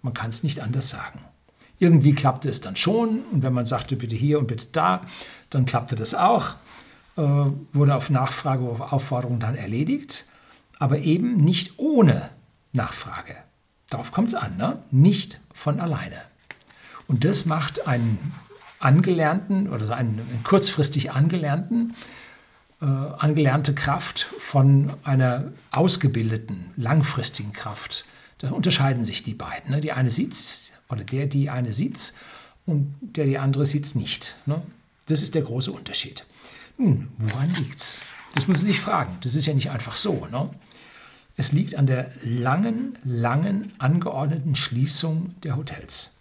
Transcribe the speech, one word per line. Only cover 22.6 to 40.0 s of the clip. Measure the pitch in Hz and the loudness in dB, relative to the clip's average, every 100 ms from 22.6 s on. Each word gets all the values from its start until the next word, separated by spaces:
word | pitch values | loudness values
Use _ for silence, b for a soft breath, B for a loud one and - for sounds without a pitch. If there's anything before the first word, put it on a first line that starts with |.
| B _ | B _
äh, | 143 | -2
angelernte | 135 139 139 151 151 143 139 - | 0 -2 0 2 4 4 4 2
Kraft | 143 - 160 - - - - | 0 0 -2 -2 -4 -4 -6
von | - 143 135 139 143 - | 0 6 8 6 4 -4
einer | - 135 127 123 135 - _ | 0 2 2 0 -4 -10 _
ausgebildeten, | - 180 180 139 113 110 110 - 95 90 - | 2 2 4 2 2 -2 -2 -6 -10 -10 -6
langfristigen | 117 156 143 - 113 - 104 | 0 2 2 0 -4 -6 -10
Kraft. | 104 110 101 - - - B B B | -10 -12 -10 -8 -8 -8 B B B
Da | 131 | -6
unterscheiden | - 180 - 135 120 | 0 2 2 2 2
sich | 113 - | -2 -4
die | - | -6
beiden, | 104 - - - | -10 -10 -10 -4
ne? | 139 | -4
Die | 151 | -2
eine | - 127 | 0 0
sieht's, | 113 254 - - - - B _ | 0 -2 -4 -4 -6 -10 B _
oder | 113 | -8
der, | 101 131 143 | -4 -4 -2
die | 143 143 | 0 0
eine | 127 120 | -2 -4
sieht's | 104 214 - - B B B B B - | -2 -4 -2 -4 B B B B B -2
und | 151 143 - | -2 -2 -6
der, | 240 - 143 | -10 -2 0
die | 139 | 0
andere | 135 135 143 | 0 2 0
sieht's | 147 143 117 | 0 -2 -4
nicht, | 98 - - - - | -4 -4 -4 -6 -6
ne? | 151 - - _ _ - | -6 -6 -18 _ _ -2
Das | 151 | -2
ist | - | 0
der | 160 | -2
große | 139 120 131 | -2 -4 -4
Unterschied. | - - - - - - B B B B - | -6 -8 -8 -8 -12 -18 B B B B 0
Nun, | 233 127 - - | 2 2 -2 -6
woran | 110 120 147 175 | -4 -2 -2 -2
liegt's? | 143 - - - B B B - | -4 -2 -2 -2 B B B -2
Das | 160 | 2
muss | 170 | 2
man | 202 | 2
sich | 190 | 0
fragen. | - 175 135 - | 0 -2 -2 -6
Das | 127 | -2
ist | 139 143 | 0 2
ja | 139 | 0
nicht | 139 | 0
einfach | 127 - | -6 -4
so, | - | -2